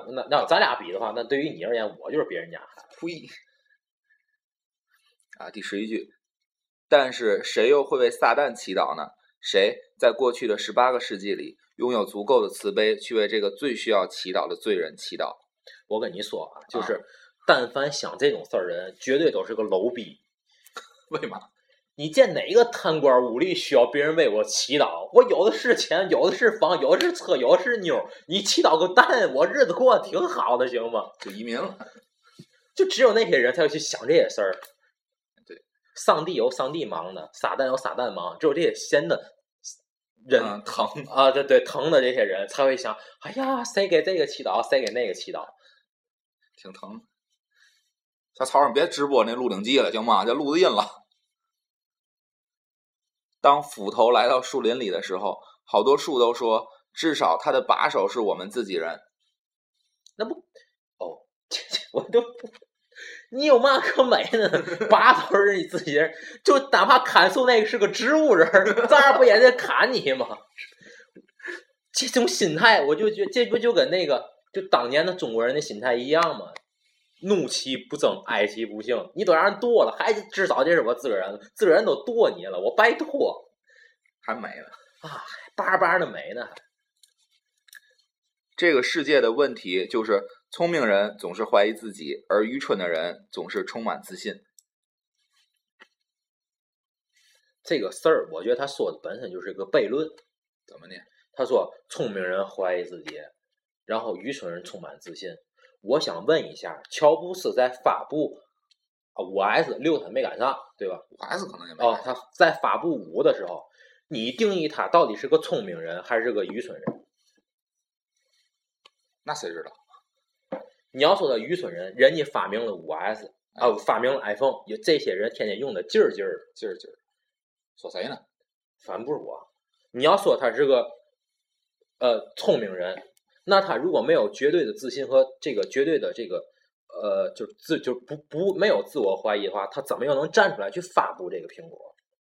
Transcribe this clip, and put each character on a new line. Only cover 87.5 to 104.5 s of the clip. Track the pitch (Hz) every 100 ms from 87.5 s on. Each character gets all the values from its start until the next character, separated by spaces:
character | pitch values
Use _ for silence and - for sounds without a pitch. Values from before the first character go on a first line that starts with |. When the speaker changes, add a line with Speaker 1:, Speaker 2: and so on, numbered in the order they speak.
| _ _ - _ _ _ _ _ _ _
Speaker 2:
这 | - 175
个 | 131
世 | - 165
界 | 139 139
的 | 113
问 | 123 143
题 | 117 98 92 -
就 | 117
是 | 110 101 101 - _
聪 | - 170
明 | 160
人 | 113 98 104 -
总 | 90
是 | 95
怀 | 110 104
疑 | 104
自 | 110 110
己， | 92 73 - -
而 | 104
愚 | 113 135
蠢 | - 104
的 | 87
人 | 80 85 - _
总 | - 87
是 | 104
充 | - 117
满 | 107 85
自 | -
信。 | 92 107 - _ _ _ _ _ _ _ _ _ _ _ _ _ _ _ _ _ _ _ _ _ _ _ _ _ _ _ _ _ _ _ _
Speaker 1:
这 | - 147
个 | 95
事 | - 160
儿， | 131 90
我 | 80
觉 | 107
得 |
他 | 123 139
说 | - 95
的 | 76
本 | - 98
身 | 95
就 | 90
是 | 98
个 | 95
悖 | 95 143 101
论。 | 139 156 - _ _ _ _ _
Speaker 2:
怎 | 80
么 |
呢？ | 87 87 _ _ _
Speaker 1:
他 | -
说 | 127 113 87 - _
聪 | - 120
明 | 98
人 | 90 95 98
怀 | - 90 90
疑 |
自 | 87 85
己， | - 76 73 _ _ _ _ _
然 | - 113
后 | 117
愚 | 87 117
蠢 | 139 87